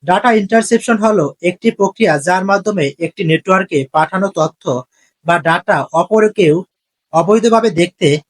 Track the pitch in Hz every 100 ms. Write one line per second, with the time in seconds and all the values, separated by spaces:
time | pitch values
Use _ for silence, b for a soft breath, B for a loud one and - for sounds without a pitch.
0 | 143 190 240 220 196 226 220 226 - 226
1 | 214 214 143 - 175 180 226 220 196 190
2 | 220 151 143 185 196 196 202 202 143 139
3 | 165 - 180 160 - 190 190 151 135 156
4 | 160 190 196 180 156 _ - 127 - _
5 | _ _ 160 170 160 170 - 175 135 160
6 | 180 220 214 208 170 160 185 _ _ _
7 | _ 160 165 214 226 226 220 165 175 _
8 | 165 147 _